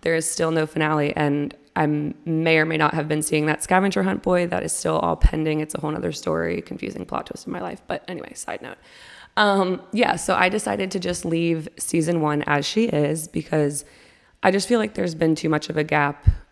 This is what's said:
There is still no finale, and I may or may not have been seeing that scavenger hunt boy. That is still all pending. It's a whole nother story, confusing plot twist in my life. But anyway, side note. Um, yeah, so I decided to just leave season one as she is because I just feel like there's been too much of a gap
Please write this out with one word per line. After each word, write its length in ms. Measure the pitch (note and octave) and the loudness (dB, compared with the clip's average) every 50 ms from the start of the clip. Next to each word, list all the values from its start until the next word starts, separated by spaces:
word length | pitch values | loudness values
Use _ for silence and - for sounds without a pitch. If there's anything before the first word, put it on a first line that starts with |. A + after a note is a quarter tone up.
There 140 | - E3 E3 | 0 2 0
is 140 | D#3+ D#3+ - | 0 0 -2
still 220 | - - E3 D#3+ | -2 0 0 2
no 140 | E3 D#3+ D#3 | 2 0 0
finale, 500 | D#3 - D#3+ D#3 D3+ D#3 D3+ D3 D3 - | 0 0 0 2 2 2 2 2 0 2
and 400 | - D3+ D3 C#3+ D3 C#3+ C#3+ - - _ _ _ - | 2 2 2 2 0 -2 -4 -6 -12 _ _ _ 0
I 80 | D#3 D3+ | 2 2
may 720 | D3+ D3 D3+ D3 - - - E3+ D#3+ D#3+ D#3+ E3 D#3+ D#3+ | 2 0 -2 -4 -6 -8 -4 -2 0 0 2 4 4 4
or 80 | D#3 | 4
may 120 | D#3+ D#3+ D#3 | 2 2 2
not 160 | D#3 D3 - | 2 2 2
have 140 | D#3+ D3+ D#3 | 0 -2 0
been 140 | D#3 D3+ | 0 -2
seeing 240 | D3 - - D3+ D3+ | 0 0 0 2 2
that 180 | D#3 D3+ - - | 2 0 -2 0
scavenger 400 | - F#3+ F#3 F#3+ G3 F#3+ G3+ F#3+ | 2 2 2 2 2 0 0 0
hunt 180 | F#3+ F#3+ - | 0 -2 -2
boy. 260 | - F#3 F3+ F3 F3 E3+ | 0 2 2 2 2 0
That 160 | F3 - - | -2 -4 -4
is 100 | - - | -4 -6
still 260 | - - E3+ D#3+ E3 | -2 -2 0 0 0
all 160 | - E3+ E3 | 0 0 0
pending. 460 | - - - - D#3+ D#3 D#3 D#3 D3+ | 4 4 4 4 4 0 0 0 -2
It's 120 | D#3 D3+ - | -2 -4 -6
a 40 | - | -6
whole 120 | D#3 D3+ | -4 -4
nother 200 | D3+ - - F3 | -4 -4 -4 -6
story, 500 | D3+ - - - D#3+ E3 E2 - - - | -6 -4 -4 -2 -2 -2 -2 -2 -4 -4
confusing 440 | - - - - - - - - - | -6 -8 -12 -8 -8 -8 -8 -10 -12
plot 220 | - - - - - | -6 -6 -6 -6 -6
twist 200 | - - - - | -14 -14 -10 -10
in 60 | - | -10
my 80 | F3 | -8
life. 200 | F#3 F#3 - - - - | -8 -10 -10 -12 -10 -10
But 160 | - - - - | -10 -10 -8 -10
anyway, 260 | F3+ D#3+ - - - | -12 -12 -12 -14 -14
side 280 | - - - - - | -14 -12 -10 -10 -12
note. 160 | - - - _ _ - - - - - - - - - _ - | -12 -16 -18 _ _ -20 -20 -20 -20 -20 -20 -20 -20 -8 _ 2
Um, 440 | G#3+ G3+ G3 G3 F#3+ F#3 F#3 F3+ - - | 2 4 4 4 2 2 0 -4 -6 -6
yeah, 240 | - G#3 A#3+ - F3 | 0 2 2 2 2
so 200 | F3 - - F#3 | 0 0 0 2
I 140 | F3+ F#3 F#3 | 4 4 2
decided 420 | G3 G#3+ G#3 G#3+ G3+ G#3 G3 F#3+ | 2 0 -2 -2 -2 -2 -2 -4
to 80 | - G3 | -4 -4
just 260 | F3 F3+ F3+ F3 - | -4 -4 -4 -4 -2
leave 420 | E3+ E3 E3 E3+ E3+ E3 D#3+ D#3 - _ - | -2 0 0 2 2 0 -2 -4 -10 _ -10
season 440 | - - - E3+ D#3 D#3+ F3 E3 | -6 -2 0 0 2 2 2 2
one 220 | D#3 D3+ D3 D3 D3 | 2 2 0 0 2
as 220 | - D3 C#3+ C#3+ | 2 2 2 2
she 200 | - - G#3+ A3+ | 0 0 0 0
is 420 | A#3 - D3 D3 D3 D3+ D#3+ D#3 - | 2 2 2 2 2 0 -4 -6 -6
because 560 | - E3 D#3 - - D#3 D3 C#3+ D3 C#3+ - - - - - - - _ _ _ _ _ - | -6 -6 -4 0 0 0 0 0 -2 -4 -10 -12 -20 -20 -20 -20 -20 _ _ _ _ _ 0
I 80 | F#3+ | 2
just 160 | F#3+ G3+ F#3+ - | 2 2 0 2
feel 120 | A#3+ A#3 | 2 2
like 140 | G#3+ G#3+ - | 2 0 -2
there's 220 | - F#3+ F3 E3 | -2 -4 -4 -2
been 200 | D#3 E3 D#3+ D#3 | 0 2 2 2
too 140 | D3+ - D#3 | 2 0 0
much 200 | D#3 D3+ - - | 0 0 -2 -2
of 80 | D#3 D#3 | -2 -2
a 60 | D3+ | 0
gap 440 | D#3 - D3+ C#3+ C#3+ C#3+ - - - - - - _ | 0 2 2 2 2 -2 2 2 2 2 2 -8 _